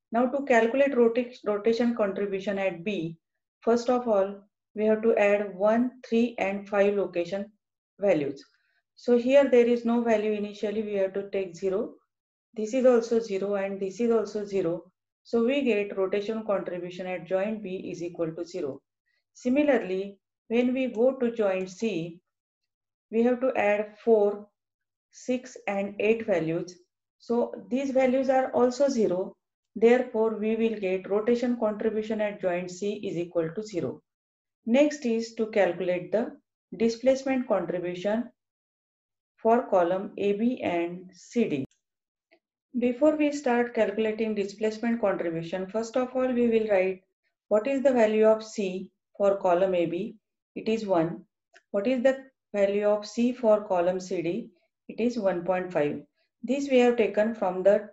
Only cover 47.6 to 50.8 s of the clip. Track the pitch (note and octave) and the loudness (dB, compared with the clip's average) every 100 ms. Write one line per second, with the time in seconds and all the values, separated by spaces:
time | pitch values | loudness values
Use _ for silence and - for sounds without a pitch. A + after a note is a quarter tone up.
47.6 | G#3+ C#4 C4+ B3 G#3+ G#3+ G#3+ A3 - - | 2 2 2 4 4 6 4 4 0 -6
48.6 | F#3+ F#3 F#3 _ _ - G3+ G3 F#3 F3 | -4 -4 -10 _ _ 0 0 2 2 4
49.6 | F#3+ F3+ E3 E3+ A3+ - _ _ _ - | 4 2 0 -2 -6 -10 _ _ _ -8
50.6 | - A3 | -4 -2